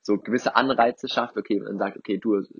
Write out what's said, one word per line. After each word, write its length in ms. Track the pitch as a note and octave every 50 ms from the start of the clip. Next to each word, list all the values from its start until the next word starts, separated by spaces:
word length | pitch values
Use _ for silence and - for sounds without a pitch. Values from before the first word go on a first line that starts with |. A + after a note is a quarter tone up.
| -
so 160 | - G#2 G2
gewisse 380 | - G#2 A#2 B2 - C3+ -
Anreize 500 | A2 B2+ C3+ B2+ A#2+ A#2 A#2+ - - - C3
schafft, 280 | - C3 A#2+ - -
okay, 240 | G#2+ - - G#2+ G2
man 180 | - G#2 G2+ G2
sagt, 180 | G2 G2+ G2+
okay, 220 | - - - C3 F#2+
du 240 | - A2+ G#2 G2 F#2 - - -